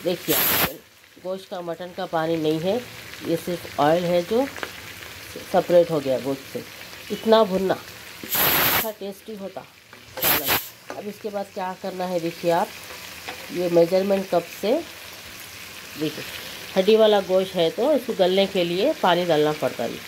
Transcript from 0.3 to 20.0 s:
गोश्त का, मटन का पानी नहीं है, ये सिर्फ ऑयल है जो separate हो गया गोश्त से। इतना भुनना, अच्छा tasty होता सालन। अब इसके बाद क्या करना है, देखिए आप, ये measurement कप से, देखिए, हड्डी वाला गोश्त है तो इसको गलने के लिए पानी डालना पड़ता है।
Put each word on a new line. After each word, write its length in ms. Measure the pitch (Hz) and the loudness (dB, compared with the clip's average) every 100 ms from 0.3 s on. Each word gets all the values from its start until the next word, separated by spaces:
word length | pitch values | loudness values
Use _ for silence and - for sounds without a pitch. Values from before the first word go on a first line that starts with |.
| 147 - - - - - - - - | 0 2 0 0 -4 -16 -20 -20 -12
गोश्त 240 | 180 190 190 | -8 -8 -8
का, 100 | 185 | -8
मटन 300 | 175 165 180 175 | -8 -8 -8 -8
का 100 | 180 | -2
पानी 300 | 165 160 165 | 0 2 2
नहीं 240 | 156 160 | 2 2
है, 200 | 175 233 240 - - - - | 0 0 -4 -14 -16 -10 -2
ये 100 | 165 | -2
सिर्फ 440 | - 175 - - | -2 -6 -6 2
ऑयल 240 | 147 170 | 4 4
है 180 | 175 175 | 4 0
जो 240 | 170 226 277 - - - - - - - - - - | 2 0 0 -4 -10 -10 -14 -14 -16 -16 -14 -14 0
separate 380 | 185 170 175 165 | 0 6 6 6
हो 100 | 160 | 2
गया 180 | 131 123 | 0 0
गोश्त 340 | 127 139 - | 0 -6 -6
से। 120 | 120 - - - - - | -10 -10 -16 -16 -16 -8
इतना 320 | 208 220 220 | -4 6 6
भुनना, 300 | 208 185 190 | 6 2 0
अच्छा 1160 | 160 - - - - - - - - - - 220 | -2 -4 -18 -18 -14 -4 0 2 2 2 0 -2
tasty 440 | 214 196 196 - | -6 -10 -10 -12
होता 260 | 214 190 - - - - - - - | -10 -10 -12 -16 -20 -20 -20 -16 -2
सालन। 400 | - - 135 - - - - - | 0 0 0 -2 -4 -18 -14 -10
अब 100 | 208 | -10
इसके 200 | 202 220 | -8 -8
बाद 180 | 202 196 | -6 -8
क्या 220 | 208 185 185 | -6 -8 -6
करना 220 | 190 185 | -8 -6
है, 160 | 180 180 | -2 -2
देखिए 300 | 165 170 170 | -2 -2 2
आप, 180 | 170 214 - - - - - - - - | 2 2 -4 -16 -16 -14 -14 -12 -12 -8
ये 160 | 180 180 | -2 4
measurement 600 | 170 170 185 196 196 190 | 6 6 4 2 0 2
कप 140 | 175 170 - | 0 0 -4
से, 100 | 196 294 320 - - - - - - - - - - - | 0 0 -2 -14 -16 -16 -16 -16 -16 -16 -16 -16 -14 -6
देखिए, 240 | 151 - - - - - - 190 | -4 -4 -10 -12 -12 -12 -2 2
हड्डी 200 | 190 220 | 6 8
वाला 240 | 220 208 | 8 6
गोश्त 340 | 180 185 185 | 4 2 2
है 160 | 180 165 | 2 0
तो 220 | 165 262 | 2 2
इसको 200 | 277 226 | 2 0
गलने 340 | 190 180 190 196 | 2 4 4 2
के 180 | 190 | 2
लिए 300 | 175 175 254 311 | 0 2 0 2
पानी 220 | 196 175 | 2 4
डालना 280 | 180 151 151 | 4 4 4
पड़ता 320 | 151 127 - | 2 -2 -2
है। 100 | 117 117 | -6 -6